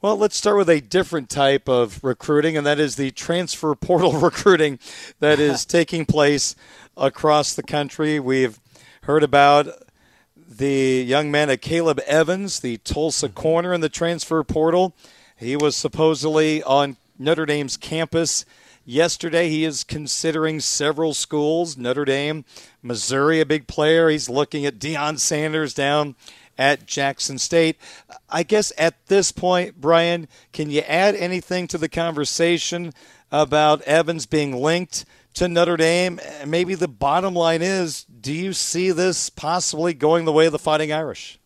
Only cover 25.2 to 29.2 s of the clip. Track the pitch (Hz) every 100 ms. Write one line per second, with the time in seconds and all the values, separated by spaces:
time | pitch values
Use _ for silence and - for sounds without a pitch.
25.2 | - 151 156 156 151 - 139 147 147 131
26.2 | - - _ - 135 143 - - 139 139
27.2 | - 135 - 165 160 156 - - _ -
28.2 | _ 156 170 214 - - 165 - _ 196